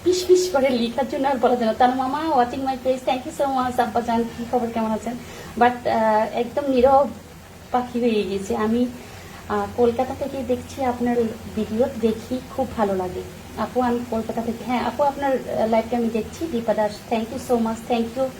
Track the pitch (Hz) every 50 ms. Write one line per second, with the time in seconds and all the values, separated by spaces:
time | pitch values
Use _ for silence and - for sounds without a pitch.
0 | - 339 - - - - 359 - - - - 285 254 277 247 233 233 226 - 285
1 | 269 - - 285 269 277 277 240 247 247 254 220 233 226 220 - 254 247 254 262
2 | 254 262 277 294 320 330 311 254 240 233 277 269 269 269 269 247 - 262 254 254
3 | - - 254 254 - 311 - - 294 269 269 262 254 254 240 - 247 220 - 233
4 | 220 - 226 233 233 233 - - 233 - - 247 226 226 - 226 220 220 220 214
5 | - 226 247 240 - - - - - - - 220 240 247 247 240 - - 226 226
6 | 220 220 214 214 220 214 - 226 240 233 - 294 285 277 262 254 233 269 269 269
7 | 285 220 - - - - - - - - - - - - - 247 247 - - 240
8 | 233 240 214 208 196 185 196 196 196 - 233 226 214 220 226 240 247 240 - -
9 | - - - - - - - - - - 208 208 202 202 - - 240 240 233 -
10 | 254 254 269 - 285 269 269 277 254 226 254 247 - - - 277 269 247 240 240
11 | 240 240 240 240 226 214 208 - - - - 214 208 208 220 220 262 277 - 220
12 | 220 220 220 - - - 254 254 - - - - 262 - - - 214 196 196 185
13 | 185 185 180 185 185 - - - - - - - 226 214 - 247 254 240 240 240
14 | 240 - 226 226 220 - 233 240 220 233 226 - 208 214 254 233 214 - 226 -
15 | 294 285 269 285 277 277 269 240 - - - 214 220 220 226 220 226 - 247 240
16 | 233 226 226 220 208 - - - 330 - 233 233 226 220 208 214 214 208 208 -
17 | - - 247 220 226 226 269 262 - - 254 233 226 226 226 220 - - 247 233
18 | 233 226 - 254 262 262 -